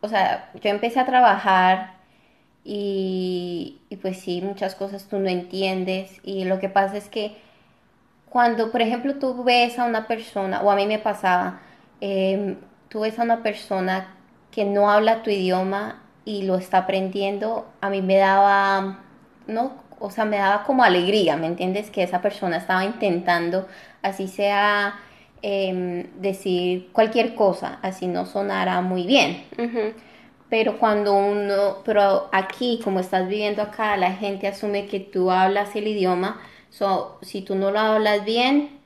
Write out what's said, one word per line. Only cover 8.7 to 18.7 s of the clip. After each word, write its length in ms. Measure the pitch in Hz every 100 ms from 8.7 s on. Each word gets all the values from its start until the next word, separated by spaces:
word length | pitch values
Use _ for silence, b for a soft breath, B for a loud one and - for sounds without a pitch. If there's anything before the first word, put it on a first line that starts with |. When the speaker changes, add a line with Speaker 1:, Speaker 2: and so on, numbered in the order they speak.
Speaker 1:
por 120 | 233
ejemplo, 340 | 226 240 262 277
tú 260 | 262 247
ves 340 | 247 247 240 240
a 60 |
una 220 | 240 226 220
persona, 560 | 226 226 - 196 196
o 80 | 202
a 60 | 202
mí 100 | 202
me 120 | 214
pasaba, 600 | 220 196 190 180 180 185 B B B _
em, 560 | 202 196 190 190 202 - - _ _
tú 120 | 220
ves 180 | 220 220
a 40 |
una 180 | 233 233
persona 720 | 226 208 - 190 185 185 190 - _ _ _
que 140 | -
no 260 | 202 202 202
habla 320 | 208 214 226
tu 80 | 226
idioma 720 | 202 185 180 190 196 214 - - _
y 180 | - 208
lo 140 | 190 185
está 220 | 185 190
aprendiendo, 880 | 185 196 190 190 196 202 208 226 214 -
a 100 | 196
mí 100 | 196
me 160 | 190 190
daba, 840 | 196 196 202 196 196